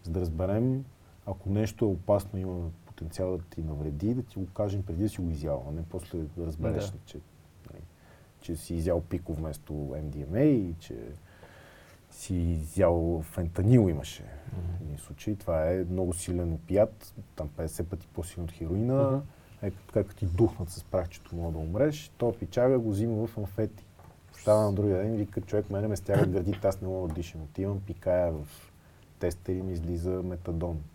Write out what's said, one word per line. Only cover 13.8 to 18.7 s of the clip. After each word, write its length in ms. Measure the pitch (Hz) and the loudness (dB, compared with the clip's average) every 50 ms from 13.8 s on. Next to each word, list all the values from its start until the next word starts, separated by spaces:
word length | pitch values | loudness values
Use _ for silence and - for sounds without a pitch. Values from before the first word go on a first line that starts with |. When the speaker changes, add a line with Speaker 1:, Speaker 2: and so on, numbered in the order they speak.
| 104 92 | 10 8
Speaker 1:
имаше. 340 | 80 71 67 - - - - | 4 0 -4 -8 -12 -12 -14
Speaker 3:
Мгм. 540 | - - - - - - 95 87 87 87 | -14 -14 -14 -12 -10 -8 -6 -4 -4 -4
Speaker 1:
В 40 | 90 | -4
един 160 | 82 76 73 | -6 -8 -8
случай 380 | 71 - - 76 - - 107 104 | -10 -10 -14 -14 -6 -4 -4 -4
това 360 | 95 - - 82 78 78 82 | -2 0 0 2 2 4 4
е 140 | 92 92 90 87 | 2 2 0 0
много 240 | 92 92 92 90 87 | 0 0 0 0 0
силен 400 | - - - 90 87 87 85 82 | -2 -4 -2 0 0 0 0 -2
опият, 600 | - - - 90 101 110 113 - - - - - - 101 - - | -4 -2 2 6 6 6 4 2 -14 -18 -16 -16 -16 -18 -14 -8
там 140 | - 78 73 - | -8 -8 -8 -4
петдесет 300 | - 82 78 - - 87 | -6 -6 -4 -4 -4 -4
пъти 200 | 87 95 82 - - - | -4 -6 -8 -10 -10 -8
по-силен 300 | - 82 - - 87 85 | -8 -8 -8 -8 -8 -8
от 80 | 82 | -8
хероина. 520 | - - 82 80 | -6 -8 -4 -2